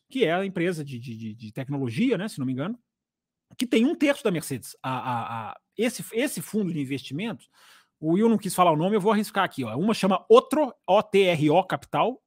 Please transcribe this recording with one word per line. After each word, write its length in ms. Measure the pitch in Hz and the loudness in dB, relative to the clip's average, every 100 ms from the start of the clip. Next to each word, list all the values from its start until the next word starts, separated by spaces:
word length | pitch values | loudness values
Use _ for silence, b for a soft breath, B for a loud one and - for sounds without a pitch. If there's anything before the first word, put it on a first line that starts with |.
| _ | _
que 180 | 262 175 | -2 0
é 80 | 175 | 0
a 100 | 196 | -2
empresa 400 | 185 170 160 143 | -2 -2 -4 -8
de, 140 | 123 | -10
de, 180 | 127 113 | -12 -10
de, 160 | 113 | -12
de 180 | 107 110 | -12 -12
tecnologia, 680 | - 127 143 131 113 254 190 | -10 -8 -4 -4 0 0 0
né, 80 | 214 | -4
se 100 | - | -6
não 80 | 131 | -4
me 80 | |
engano, 240 | 131 165 247 _ _ _ _ _ _ _ - | -4 -6 -8 _ _ _ _ _ _ _ -8
que 80 | 240 | 0
tem 200 | 220 254 | 2 2
um 100 | 349 | 2
terço 280 | 285 277 | 0 0
da 80 | 214 | -2
Mercedes. 440 | 165 - 127 - - | -2 -4 -8 -10 -12
A, 80 | 135 | -8
a, 600 | 131 120 120 113 117 104 | -6 -4 -6 -6 -8 -10
a, 40 | - _ - | -14 _ -4
esse, 260 | 240 - - | -2 -4 -6
esse 280 | 220 277 - | -2 -2 -4
fundo 320 | - 214 185 | -6 -4 -2
de 60 | 151 | -4
investimentos, 680 | 131 135 - 135 226 139 _ b b b b _ | -4 -6 -8 -8 -6 -8 _ b b b b _
o 140 | 156 | 0
Will 140 | 180 233 | 2 4
não 100 | 214 | 2
quis 180 | 185 - | 0 2
falar 160 | 180 | 4
o 40 | 151 | 4
nome, 180 | 180 214 | 2 2
eu 60 | |
vou 100 | 190 | 2
arriscar 320 | 214 208 - | 0 0 -2
aqui, 200 | 175 - | -2 -4
ó. 140 | 117 120 | -6 -2
Uma 160 | 202 | -2
chama 320 | 208 190 - - | 0 2 2 6
Otro, 460 | 226 - 262 277 - - | 6 6 0 -2 -4 2
O 160 | 196 | 2
T 160 | - 196 | 4 4
R 280 | 190 160 151 | 4 4 4
O 120 | 160 | 4
Capital, 560 | 185 143 - 147 190 262 | 2 -4 -2 0 0 -2